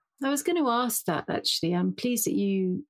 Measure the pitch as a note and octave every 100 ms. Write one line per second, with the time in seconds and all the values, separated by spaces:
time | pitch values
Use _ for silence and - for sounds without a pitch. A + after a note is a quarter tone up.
0 | _ - C4+ C#4+ F4+ F4 C4 A#3 B3 -
1 | - D#3 - - - - E3 F3 F#3 F#3
2 | B3 A#3 - G3 G3+ F#3+ F#3 F3+